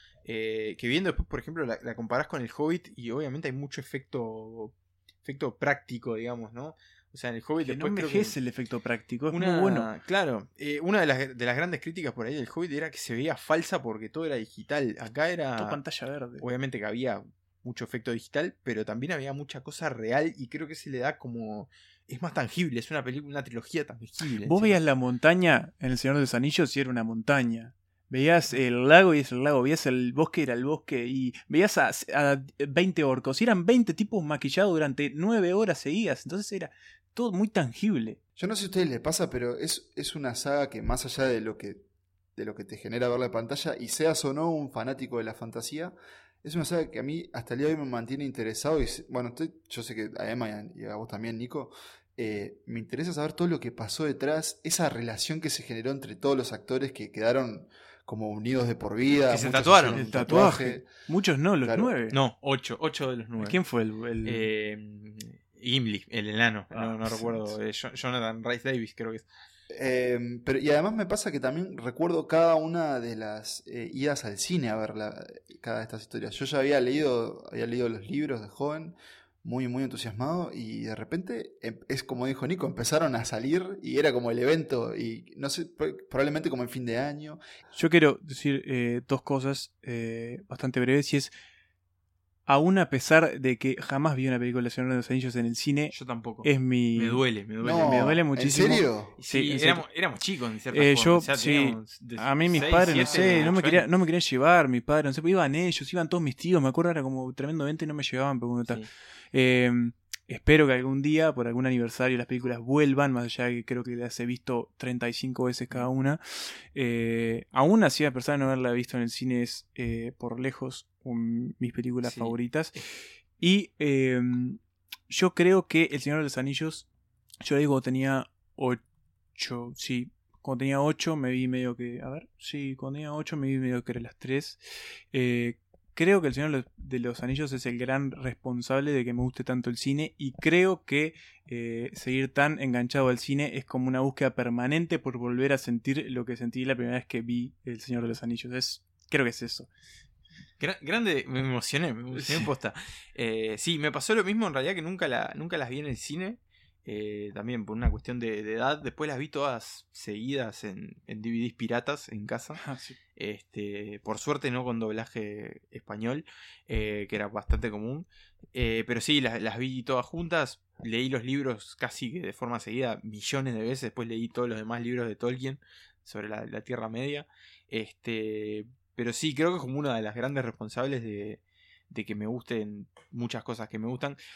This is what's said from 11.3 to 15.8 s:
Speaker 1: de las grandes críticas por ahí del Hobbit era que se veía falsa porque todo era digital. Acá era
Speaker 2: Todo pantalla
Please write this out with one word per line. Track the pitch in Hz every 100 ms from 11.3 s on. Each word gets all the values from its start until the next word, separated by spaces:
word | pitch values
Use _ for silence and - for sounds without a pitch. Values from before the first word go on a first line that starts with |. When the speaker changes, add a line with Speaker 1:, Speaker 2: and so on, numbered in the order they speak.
| 123
Speaker 1:
de | 123
las | 123
grandes | 175 170
críticas | - 165 147
por | 120 113
ahí |
del | 147 120
Hobbit | - 175
era | 143 160
que | -
se | -
veía | 117 151 135
falsa | - 160 170 180
porque | 123 107 110
todo | 160 165
era | 131
digital. | 110 - 110 147 127 -
Acá | 113 123 160
era | 175 139 117
Speaker 2:
Todo | 104
pantalla | 143